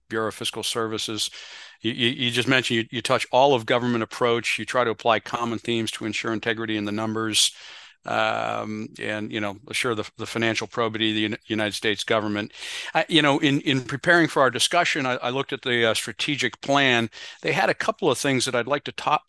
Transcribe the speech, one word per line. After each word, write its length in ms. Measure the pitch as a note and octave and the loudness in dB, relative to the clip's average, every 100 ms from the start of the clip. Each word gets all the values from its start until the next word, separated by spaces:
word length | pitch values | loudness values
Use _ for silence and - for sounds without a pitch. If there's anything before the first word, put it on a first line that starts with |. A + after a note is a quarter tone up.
| - | -8
Bureau 200 | A2+ G#2+ | -4 -4
of 40 | |
Fiscal 300 | - A#2 A2+ | -4 -8 -6
Services, 640 | G#2 A#2+ A2+ A2 - G#2+ - - - - - - | -4 -2 -4 -4 -6 -4 -6 -8 -18 -18 -20 -6
you, 100 | A2 | -4
you, 160 | B2 A#2+ | 2 0
you 240 | - B2 | 2 -2
just 160 | A#2+ A#2 | 0 2
mentioned 300 | C3 A#2+ A#2 | 2 2 0
you, 80 | G#2+ | 0
you 140 | A#2+ | -4
touch 240 | - B2 - | 0 0 2
all 220 | B2 C#3 | 4 4
of 140 | C3 A2 | 4 2
government 360 | B2 B2 A#2 | 0 2 0
approach. 540 | A2 - B2 A#2 - - | -2 0 2 2 0 -4
You 80 | G#2+ | -2
try 180 | B2+ | 0
to 60 | A#2+ | 0
apply 300 | G#2+ A#2+ G#2+ | 0 2 0
common 400 | - A#2 A#2 A2 | 0 -4 -2 -4
themes 320 | - A#2 A2 | -2 -2 -2
to 140 | - A2 | -4 -6
ensure 280 | G#2 A#2 | -4 -4
integrity 440 | A2 A#2 A2 A2+ G#2+ | -4 -2 -4 -2 -4
in 80 | G#2 | -2
the 60 | |
numbers, 600 | G#2 A2 A2 A2 G#2 - - - - - _ | -4 -4 -2 -2 2 0 -2 -20 -20 -20 _
um, 840 | - A2+ A2 A2 A2+ A2 A2 G#2+ A2+ - | -4 0 0 0 -2 -4 -6 -8 -8 -8
and, 340 | A2 G#2+ G#2+ | -6 -4 -4
you 80 | A2 | -4
know, 180 | G#2 G2 - | -4 -6 -8
assure 260 | G#2+ C3 | -4 -2
the, 160 | A2 G#2 - | -2 -4 -8
the 80 | G#2+ | -6
financial 400 | A#2 A2+ A2 A2 | 0 0 0 -4
probity 440 | - A2+ G#2+ A2 | -2 -2 0 0
of 60 | G#2+ | 0
the 60 | |
Uni-, 160 | G#2+ A2 - | -2 -4 -4
United 300 | A2 G#2+ - | -2 -2 0
States 280 | A2+ G2+ | -2 -2
government. 480 | - A2+ G#2 G#2 G#2+ - - - - E3 | 0 0 2 -2 -6 -10 -12 -10 -2 -2
I, 100 | - | 2
you 140 | E3+ | 4
know, 160 | D3 C#3 | 4 4
in, 240 | D3+ C#3 | 4 2
in 220 | - C3 | 2 0
preparing 440 | B2+ C#3 F3 F3 D#3+ | -2 -4 4 4 4
for 140 | D#3 | 4
our 80 | C3 | 4
discussion, 560 | A#2 - F3 - D#3 C3 | 4 0 2 2 0 0
I, 120 | B2+ | -2
I 120 | A#2+ | -2
looked 240 | C3 C#3 | -2 -4
at 80 | C#3 | -4
the, 300 | C3 A#2+ A2+ | 0 4 4
uh, 20 | |
strategic 680 | G#2+ - A2 - C#3 B2 - | 2 -2 -6 -4 0 -2 -4
plan. 500 | - C#3 C3+ A#2+ A#2 - - - | 2 4 6 4 2 -6 -18 -8
They 80 | D#3 | -2
had 180 | D3 G3+ | 0 0
a 60 | - | 0
couple 340 | - - D3+ | -2 0 0
of 80 | B2 | 2
things 280 | C#3+ C3 B2 | 2 0 0
that 100 | B2 | -2
I'd 100 | A#2+ | 0
like 200 | C#3+ - | -2 -4
to 60 | |
to-, 280 | - - D3+ | -6 -2 -2